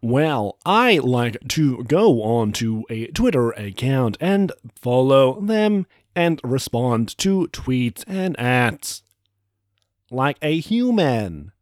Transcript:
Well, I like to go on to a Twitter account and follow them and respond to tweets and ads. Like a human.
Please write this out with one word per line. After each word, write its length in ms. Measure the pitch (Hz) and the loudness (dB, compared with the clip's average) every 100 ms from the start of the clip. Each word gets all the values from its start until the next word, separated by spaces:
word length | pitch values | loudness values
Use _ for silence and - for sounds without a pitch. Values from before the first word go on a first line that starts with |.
Well, 560 | 117 127 156 139 104 - | 0 0 2 0 -4 -6
I 340 | - 208 247 185 | 0 2 4 2
like 400 | 127 123 120 110 127 | 2 0 0 -4 -6
to 340 | - 151 120 | 0 0 0
go 380 | 120 156 220 123 | 0 4 4 4
on 300 | 107 117 107 | 2 0 0
to 320 | 104 113 110 - | -2 -4 -4 -6
a 160 | 113 117 | -10 -8
Twitter 420 | 151 247 127 117 | -2 0 2 0
account 640 | 113 104 95 131 135 120 101 | -2 -10 -6 -2 0 0 -2
and 320 | 165 196 190 - 117 | 0 2 0 -4 -18
follow 680 | - 123 123 131 135 131 131 | -10 0 2 4 6 4 2
them 460 | 202 220 214 208 185 _ _ | -2 2 2 0 -4 _ _
and 260 | - 170 160 | 0 0 0
respond 720 | 131 131 - 117 123 117 113 - | -2 -4 -2 -2 0 0 -2 -2
to 300 | 190 196 170 | 0 0 -2
tweets 560 | - - 127 120 - - | -6 -4 -2 -2 -4 -8
and 320 | 190 185 170 | -4 -4 -2
ads. 640 | 120 127 117 - - - _ _ _ _ _ _ _ _ _ _ _ | 0 2 0 -2 -12 -14 _ _ _ _ _ _ _ _ _ _ _
Like 280 | 123 139 143 | -2 -2 -2
a 160 | 151 160 | -2 -2
human. 920 | - 226 247 226 156 120 101 78 78 _ | -2 -2 0 2 2 0 -2 -8 -14 _